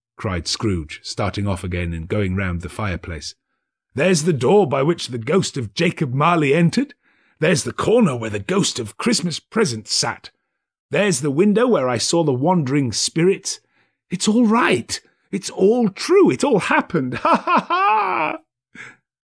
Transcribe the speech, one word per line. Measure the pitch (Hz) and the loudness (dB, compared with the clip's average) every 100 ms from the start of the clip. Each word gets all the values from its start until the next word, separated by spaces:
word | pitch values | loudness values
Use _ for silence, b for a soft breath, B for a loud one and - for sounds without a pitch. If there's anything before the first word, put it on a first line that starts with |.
| _ - | _ -10
cried | 110 90 82 | -6 -6 -4
Scrooge, | - 113 95 73 - | -4 -2 -2 -4 -12
starting | - - 104 - 101 | -12 -6 -4 -4 -4
off | 92 | -4
again | 95 90 87 | -4 -4 -4
and | 85 80 | -6 -4
going | 104 101 92 | -2 -2 -2
round | 98 87 | -2 -4
the | 85 | -6
fireplace. | - 107 85 - 82 - - _ _ _ _ _ | -8 -6 -6 -8 -10 -12 -16 _ _ _ _ _
There's | - 160 185 | -2 2 2
the | 156 | 2
door | 156 143 196 185 | 0 4 4 4
by | 135 | 2
which | 139 170 - | 0 0 -4
the | 123 | -8
ghost | 113 175 190 - | -2 0 0 -4
of | 113 | -8
Jacob | - 170 - 151 | -2 -2 0 -4
Marley | 127 151 175 147 | 0 2 2 2
entered. | 143 170 - 285 - _ _ _ _ | 4 4 2 -2 -6 _ _ _ _
There's | 156 175 | 0 0
the | - | 0
corner | - - 220 220 123 | -4 2 4 4 2
where | 113 | -4
the | 104 | -6
ghost | 98 190 185 - | -2 0 0 -2
of | 110 - | -8 -6
Christmas | - 240 180 151 | -2 -2 -2 -6
present | - - 214 117 104 | -8 -2 -2 -2 -6
sat. | - 135 110 - - _ _ _ _ _ | -4 -2 -6 -12 -20 _ _ _ _ _
There's | 147 208 175 | -2 0 0
the | 147 | 0
window | 139 196 202 247 | 2 2 4 4
where | 202 127 | 2 2
I | 123 | -2
saw | - 170 | 0 0
the | 156 | 2
wandering | 127 143 185 139 143 131 | 0 2 0 0 0 0
spirits. | 107 - - 170 185 - - _ _ _ _ _ | -2 -4 0 0 0 -4 -12 _ _ _ _ _
It's | 180 - | -4 0
all | 214 240 | 2 4
right. | 226 311 180 113 - - _ _ | 4 2 0 -2 -10 -12 _ _
It's | 202 - | -8 -8
all | - 185 240 233 | 0 2 4 2
true. | - - 359 330 | -2 0 4 4
It | 131 | 4
all | 269 226 | 2 2
happened. | - - - 170 131 | 2 0 0 -2 -4
<laughs> | 120 | -2
Ha, | - 339 | 0 0
ha, | - 339 - | 2 0 0
ha! | 349 392 427 403 370 311 320 - _ _ B B B _ _ | 0 0 0 0 -2 -4 -6 -12 _ _ B B B _ _